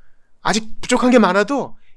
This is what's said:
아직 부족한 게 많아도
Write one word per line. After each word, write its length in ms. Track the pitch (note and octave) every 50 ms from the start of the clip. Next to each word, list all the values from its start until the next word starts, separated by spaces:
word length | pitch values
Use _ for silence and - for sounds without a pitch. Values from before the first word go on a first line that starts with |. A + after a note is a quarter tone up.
| - - - - - _ - -
아직 380 | - D#3+ F#3+ A3 A3 - - -
부족한 300 | - - B3+ A#3+ - B3+
게 80 | B3 B3
많아도 600 | G#3+ F#3 - D4+ D#4 D4 C#4+ C4 F3 A2+ - - - - -